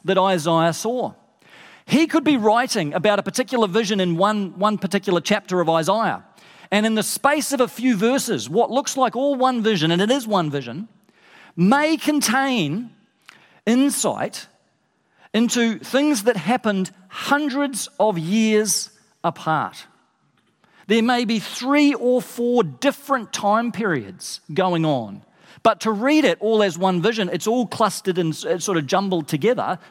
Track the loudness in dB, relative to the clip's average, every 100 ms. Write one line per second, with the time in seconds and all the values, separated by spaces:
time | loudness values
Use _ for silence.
0 | -2 2 2 2 2 2 2 0 -4 -4
1 | -6 -10 _ _ _ -20 -20 -20 0 2
2 | 2 2 2 2 4 2 2 -2 -2 0
3 | 2 2 0 -4 -2 0 2 0 0 0
4 | 0 2 2 0 -4 -2 -2 0 -2 -2
5 | 0 0 0 -2 0 0 2 2 2 0
6 | 0 -4 -10 _ -20 -20 -2 0 2 0
7 | -2 0 0 2 0 0 0 0 0 2
8 | 2 2 0 -4 -2 0 0 0 -2 0
9 | 0 0 0 2 0 2 0 2 2 2
10 | 2 0 0 0 0 -4 -6 -12 -14 _
11 | _ _ _ -20 -8 2 4 4 2 0
12 | 0 0 0 0 0 0 -2 -4 -8 -16
13 | _ _ -20 -20 _ _ 0 2 2 0
14 | -2 -2 -6 -10 -18 _ _ _ _ _
15 | _ _ -4 0 0 2 0 -2 -2 0
16 | 2 2 0 0 0 0 0 -2 -4 -8
17 | -18 -8 0 0 0 -2 -2 -4 -6 -2
18 | 0 0 0 0 2 2 2 -2 -6 _
19 | _ _ -6 -4 -2 -2 -4 -8 -20 _
20 | _ _ _ _ _ _ _ _ 0 2
21 | 2 0 0 -4 -6 -6 0 2 2 2
22 | 0 0 -2 -4 0 0 0 -2 -2 -2
23 | -2 -4 -4 -4 0 0 -2 -4 -2 -4
24 | -6 -14 -16 -16 -6 -2 0 2 0 -2
25 | -4 -14 -20 _ -20 0 2 2 0 0
26 | 2 4 4 2 2 2 2 2 0 2
27 | 0 0 -2 -4 -2 0 0 0 0 0
28 | -4 -2 -2 -2 -4 -4 -2 -2 0 0
29 | 0 -2 -2 -2 0 0 -2 -6 -10